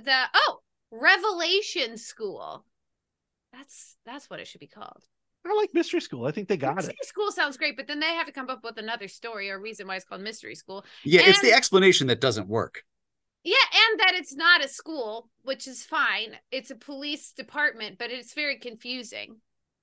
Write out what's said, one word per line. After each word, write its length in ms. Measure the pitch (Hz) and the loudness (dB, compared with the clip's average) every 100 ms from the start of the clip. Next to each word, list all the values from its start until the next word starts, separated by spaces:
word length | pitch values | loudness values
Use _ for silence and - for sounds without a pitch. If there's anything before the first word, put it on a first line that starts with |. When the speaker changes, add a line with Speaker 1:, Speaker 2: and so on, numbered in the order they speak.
Speaker 1:
the, 200 | 226 262 254 | 0 0 2
oh, 260 | 392 571 - _ _ _ | 2 2 0 _ _ _
revelation 1080 | 226 302 381 415 349 339 381 415 - 240 226 | 0 4 4 2 -2 0 0 0 -4 -6 -6
school. 680 | - - 214 139 78 101 - _ _ _ _ _ _ _ _ | -16 -10 -10 -10 -12 -16 -18 _ _ _ _ _ _ _ _
That's, 420 | 247 277 - - _ - | -20 -20 -20 -20 _ -18
that's 240 | 277 - | -18 -16
what 100 | 175 | -16
it 80 | - | -16
should 120 | 175 | -20
be 60 | 147 | -20
called. 360 | 208 - - _ _ _ _ 349 | -20 -20 -20 _ _ _ _ -4
Speaker 2:
I 100 | 415 | -2
like 180 | 415 | 0
mystery 280 | 339 330 349 | 0 0 -4
school. 240 | - 127 123 | -6 -6 -6
I 40 | |
think 160 | 180 196 | -6 -2
they 100 | 190 | -2
got 180 | 131 170 | 0 -2
Speaker 1:
Mystery 200 | 170 - | -6 -8
Speaker 2:
it. 60 | - | -12
Speaker 1:
school 240 | - 415 | -4 -4
sounds 260 | - 302 277 | -2 -4 -2
great, 180 | 302 277 | -4 -4
but 120 | 269 | -8
then 120 | 294 | -4
they 140 | 320 | -4
have 140 | 330 311 | -4 -6
to 40 | |
come 180 | 277 254 | -8 -10
up 140 | 247 | -10
with 140 | 226 226 | -10 -12
another 300 | 214 226 196 | -8 -8 -10
story 420 | - 233 220 196 | -14 -12 -10 -8
or 100 | 196 | -8
reason 280 | 214 214 190 | -10 -14 -10
why 80 | 190 | -10
it's 100 | 180 | -10
called 160 | 185 | -12
mystery 320 | 202 220 - 139 | -12 -12 -16 -18
school. 300 | - 190 - - | -14 -14 -14 -12
Speaker 3:
Yeah, 180 | 147 170 | 6 8
it's 180 | 175 392 | 10 10
the 60 | 262 | 8
Speaker 1:
And 80 | 220 | 6
Speaker 3:
explanation 500 | - 190 190 175 135 | 6 6 8 6 2
that 140 | 113 | 2
doesn't 260 | 135 110 95 | 2 0 -2
work. 360 | 110 87 - - _ _ _ _ _ | -4 -4 -8 -20 _ _ _ _ _
Speaker 1:
Yeah, 120 | 330 480 480 | 0 2 4
and 260 | 370 453 440 | 4 2 4
that 100 | 381 | 2
it's 220 | 370 - 269 | 0 -4 0
not 280 | 330 349 | 4 4
a 40 | 269 | 2
school, 600 | - - 311 220 226 233 _ | -8 -10 -8 -8 -8 -14 _
which 260 | 254 262 269 | -10 -8 -10
is 160 | 247 | -14
fine. 520 | - 311 254 202 220 220 _ | -6 -2 0 -2 -6 -12 _
It's 180 | 262 - | -10 -10
a 60 | 226 | -18
police 560 | - 277 294 294 - | -16 -12 -8 -10 -12
department, 680 | - - 285 294 226 208 196 | -18 -10 -4 -4 -4 -12 -10
but 140 | 240 | -10
it's 240 | 247 240 294 | -10 -12 -8
very 220 | 294 240 | -6 -6
confusing. 800 | 247 220 240 254 226 - - 220 _ _ _ _ | -10 -14 -12 -12 -10 -14 -16 -18 _ _ _ _